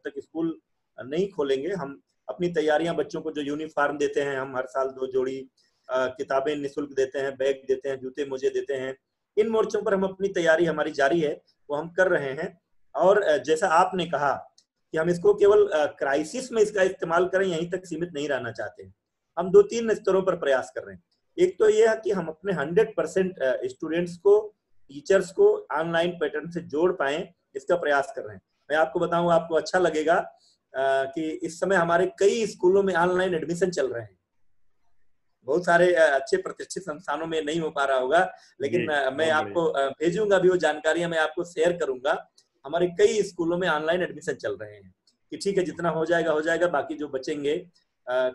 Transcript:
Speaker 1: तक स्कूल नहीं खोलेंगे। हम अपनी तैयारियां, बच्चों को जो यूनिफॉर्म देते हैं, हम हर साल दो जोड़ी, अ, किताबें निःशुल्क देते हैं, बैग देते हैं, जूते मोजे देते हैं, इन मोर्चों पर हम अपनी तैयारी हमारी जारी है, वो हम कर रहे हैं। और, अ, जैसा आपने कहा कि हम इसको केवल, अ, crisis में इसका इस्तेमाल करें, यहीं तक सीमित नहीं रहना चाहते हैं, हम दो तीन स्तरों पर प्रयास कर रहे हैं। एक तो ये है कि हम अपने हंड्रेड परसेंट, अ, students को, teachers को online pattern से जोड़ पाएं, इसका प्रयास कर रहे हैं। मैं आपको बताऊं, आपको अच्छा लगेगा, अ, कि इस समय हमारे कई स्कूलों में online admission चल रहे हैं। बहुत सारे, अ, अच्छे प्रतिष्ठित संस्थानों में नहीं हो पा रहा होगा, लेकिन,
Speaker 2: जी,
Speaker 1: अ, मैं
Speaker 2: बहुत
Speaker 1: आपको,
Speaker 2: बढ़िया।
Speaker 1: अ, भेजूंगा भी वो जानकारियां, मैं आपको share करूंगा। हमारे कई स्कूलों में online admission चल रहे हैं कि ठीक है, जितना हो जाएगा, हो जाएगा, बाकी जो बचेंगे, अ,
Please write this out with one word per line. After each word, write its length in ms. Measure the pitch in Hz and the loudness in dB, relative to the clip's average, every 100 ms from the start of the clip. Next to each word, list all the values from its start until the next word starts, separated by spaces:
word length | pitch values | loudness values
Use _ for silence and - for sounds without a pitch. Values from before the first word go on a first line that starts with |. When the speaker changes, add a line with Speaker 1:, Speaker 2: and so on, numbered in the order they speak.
| 147 | -12
Speaker 1:
तक 60 | 139 | -12
स्कूल 420 | - 160 165 156 _ _ _ - 120 | -12 -6 -6 -6 _ _ _ -18 -8
नहीं 260 | 156 196 | -4 -4
खोलेंगे। 380 | 190 143 135 156 | -2 -2 -2 -2
हम 320 | 196 139 139 _ _ - | -6 -8 -12 _ _ -12
अपनी 200 | - 175 | -6 -4
तैयारियां, 460 | 170 151 151 170 160 | 0 2 2 0 -2
बच्चों 260 | - 156 | -4 -6
को 100 | 156 | -8
जो 100 | 147 | -6
यूनिफॉर्म 560 | 143 147 156 - 143 147 | -6 -6 -6 -2 -2 0
देते 240 | 143 143 | -2 0
हैं, 160 | 143 135 | -2 -4
हम 200 | 139 131 | -6 -6
हर 80 | 135 | -6
साल 220 | 135 135 | -4 -4
दो 200 | 131 131 | -4 -4
जोड़ी, 420 | 131 131 135 131 _ _ _ - | -2 -2 -4 -12 _ _ _ -6
अ, 180 | 127 127 | -2 -2
किताबें 480 | - 139 135 151 147 | -4 -2 0 0 -2
निःशुल्क 340 | 143 156 139 | -6 -6 -6
देते 280 | 135 131 143 | -2 -2 -2
हैं, 180 | 135 127 | -6 -2
बैग 240 | 135 135 - | -2 -2 -2
देते 220 | 131 139 | -4 -4
हैं, 100 | 131 | -8
जूते 260 | 127 131 139 | -8 -8 -6
मोजे 240 | 131 135 | -2 -2
देते 240 | 127 127 | -2 -4
हैं, 240 | 135 131 131 _ _ _ - | -6 -6 -10 _ _ _ -2
इन 100 | 226 | 0
मोर्चों 360 | 220 214 214 | 0 0 -2
पर 100 | 208 | 0
हम 100 | 190 | 0
अपनी 240 | 190 190 190 | 0 -4 -4
तैयारी 380 | 190 165 160 170 | 0 4 4 4
हमारी 260 | 151 151 | 0 -2
जारी 300 | 139 139 170 | 2 2 2
है, 200 | 147 - _ _ - | 0 -4 _ _ -8
वो 60 | 143 | -6
हम 140 | 165 | -4
कर 180 | 175 185 | 0 2
रहे 220 | 165 139 | 2 -2
हैं। 320 | 135 185 - _ _ _ 139 | -6 -8 -12 _ _ _ 2
और, 260 | 180 208 | 4 6
अ, 160 | 160 147 | 4 2
जैसा 300 | 127 156 190 | 2 2 4
आपने 380 | 160 185 185 170 | 4 4 0 -2
कहा 500 | 143 143 127 - _ _ _ _ | 0 0 -2 -6 _ _ _ _
कि 60 | 156 | -2
हम 120 | 160 | 0
इसको 240 | 175 196 | 2 4
केवल, 340 | 202 202 214 202 | 6 6 6 6
अ, 180 | 156 147 | 2 0
crisis 680 | - 143 143 156 247 - | -2 -2 0 -2 -8 -4
में 100 | 226 | 0
इसका 220 | 208 202 | 2 2
इस्तेमाल 440 | 185 - 175 165 185 | 0 0 0 2 2
करें, 200 | 185 196 | 0 0
यहीं 220 | 160 170 | -2 -4
तक 160 | 185 - | -6 -6
सीमित 240 | 156 175 | -8 -8
नहीं 160 | 147 147 | -6 -4
रहना 220 | 131 120 | -4 -6
चाहते 320 | 113 104 - | -8 -10 -12
हैं, 120 | 98 _ _ _ _ - | -20 _ _ _ _ -6
हम 120 | 185 | 4
दो 100 | 196 | 6
तीन 320 | 202 233 226 | 6 2 -2
स्तरों 280 | 196 - 190 | -2 0 0
पर 140 | 190 170 | 0 -2
प्रयास 360 | 139 131 120 117 | 0 0 -2 -10
कर 80 | |
रहे 120 | 98 95 | -14 -16
हैं। 80 | _ _ _ - | _ _ _ 0
एक 200 | 180 - | 0 4
तो 100 | 214 | 4
ये 180 | 214 226 | 6 4
है 140 | 220 | 2
कि 80 | 233 | -2
हम 160 | 190 160 | -4 -4
अपने 260 | - 196 | -8 -6
हंड्रेड 420 | 170 143 175 220 - | -4 0 2 2 0
परसेंट, 440 | 156 190 185 180 | -2 0 -2 0
अ, 220 | 131 127 127 | -2 -2 -4
students 520 | - 160 165 175 175 | -8 -6 -4 -4 0
को, 380 | 202 208 214 _ _ _ - | 4 4 2 _ _ _ -20
teachers 420 | 143 - 196 175 | -8 2 2 2
को 360 | - 202 214 - | 4 4 4 -2
online 380 | 143 165 170 175 | -4 -2 0 0
pattern 380 | 175 151 151 165 | -2 -4 -6 -8
से 100 | 170 | -10
जोड़ 320 | 170 147 180 | -6 0 0
पाएं, 360 | 185 139 151 196 _ _ - | 2 -2 -4 -8 _ _ -8
इसका 200 | - 175 | 0 0
प्रयास 380 | 156 143 135 - | 2 0 0 -6
कर 60 | |
रहे 140 | 107 101 | -14 -16
हैं। 60 | _ _ - | _ _ -2
मैं 60 | 151 | 0
आपको 220 | 160 180 | 0 0
बताऊं, 320 | 170 170 175 | 0 0 4
आपको 240 | 165 165 160 | 2 2 -2
अच्छा 240 | 151 185 | 0 0
लगेगा, 360 | 175 156 151 185 - - _ _ _ | 2 0 2 2 0 -10 _ _ _
अ, 300 | 131 135 135 135 | -4 0 0 -2
कि 80 | 165 | -4
इस 380 | 156 156 170 - | -6 -6 -8 -4
समय 160 | 185 190 | 0 2
हमारे 360 | 170 170 185 - | 2 2 0 2
कई 260 | 196 233 208 | 2 2 -2
स्कूलों 380 | - 180 196 | 0 4 4
में 100 | 196 | 4
online 400 | 170 180 180 185 165 | 2 2 2 0 -2
admission 340 | - 170 185 | -4 -2 -2
चल 180 | 165 131 | 0 -2
रहे 160 | 117 | -4
हैं। 140 | 110 _ _ _ _ _ _ _ _ _ _ _ _ _ | -12 _ _ _ _ _ _ _ _ _ _ _ _ _
बहुत 220 | 117 160 170 | -2 -2 2
सारे, 300 | 170 180 170 | 4 4 6
अ, 200 | 156 139 | 4 4
अच्छे 220 | - 185 | 0 -2
प्रतिष्ठित 460 | - - 139 - | -2 -10 -12 -12
संस्थानों 440 | 160 147 - 147 165 | -10 -10 -6 -6 -4
में 180 | 160 147 | -4 -4
नहीं 140 | 165 | -4
हो 100 | 160 | -4
पा 160 | 147 139 | -2 0
रहा 120 | 131 | 0
होगा, 360 | 127 165 180 - - - | 2 2 2 -4 -20 -8
लेकिन, 200 | 131 117 | -2 -2
Speaker 2:
जी, 60 | 120 | 0
Speaker 1:
अ, 220 | 147 131 | 0 -2
मैं 200 | 135 160 | 0 0
Speaker 2:
बहुत 0 | |
Speaker 1:
आपको, 440 | 156 202 185 160 | 0 0 -2 0
Speaker 2:
बढ़िया। 140 | 143 139 | 0 -2
Speaker 1:
अ, 40 | |
भेजूंगा 480 | - 170 208 208 190 | -2 -2 0 2 4
भी 100 | 175 | 4
वो 80 | 180 | 4
जानकारियां, 520 | 156 151 156 160 170 | 2 0 0 0 0
मैं 80 | 165 | 0
आपको 260 | 156 175 | -2 -2
share 340 | 170 - 170 170 | -6 0 0 0
करूंगा। 540 | 147 127 135 185 - _ _ _ 139 | -4 -4 -2 -2 -6 _ _ _ -6
हमारे 220 | 165 175 | -2 0
कई 340 | 175 214 220 | 2 2 2
स्कूलों 360 | 190 - 165 175 | -2 -2 -2 0
में 100 | 180 | 0
online 320 | 151 156 180 | 0 0 0
admission 320 | 170 147 151 | -2 -6 -8
चल 220 | 131 113 98 | -6 -6 -8
रहे 180 | 107 | -12
हैं 200 | 104 95 _ _ _ - | -18 -20 _ _ _ -16
कि 80 | - | -8
ठीक 200 | 196 190 | -4 -2
है, 60 | |
जितना 260 | 156 143 170 | -2 -2 -2
हो 160 | 156 160 | 0 0
जाएगा, 260 | 190 170 | 0 2
हो 100 | 151 | 0
जाएगा, 260 | 160 165 175 | 0 0 2
बाकी 280 | 175 135 151 | 0 -4 -6
जो 120 | 147 | -6
बचेंगे, 460 | 131 147 147 143 165 - _ _ _ - | -6 -6 -4 -2 -4 -6 _ _ _ -4
अ, 220 | 127 127 | -2 -2